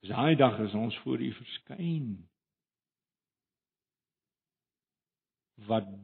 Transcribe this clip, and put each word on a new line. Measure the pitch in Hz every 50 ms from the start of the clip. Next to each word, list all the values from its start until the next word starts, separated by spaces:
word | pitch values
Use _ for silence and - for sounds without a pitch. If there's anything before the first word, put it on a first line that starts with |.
Dis | - 92
daai | 104 - 131 156 160
dag | 139 139 123 110 -
as | 107 101 101
ons | 107 110 117 107 -
voor | - 131 127 120
U | 123 127
verskyn. | 110 - 123 - - - _ - - - 170 170 165 156 139 117 101 92 87 _ _ _ _ _ _ _ _ _ _ _ _ _ _ _ _ _ _ _ _ _ _ _ _ _ _ _ _ _ _ _ _ _ _ _ _ _ _ _ _ _ _ _ _ _ _ _ _ _ _ _ _ _ _ _ _ _ _ _ _ _ _ _ _ _ _
Wat | - 107 104 113 110 104 - - -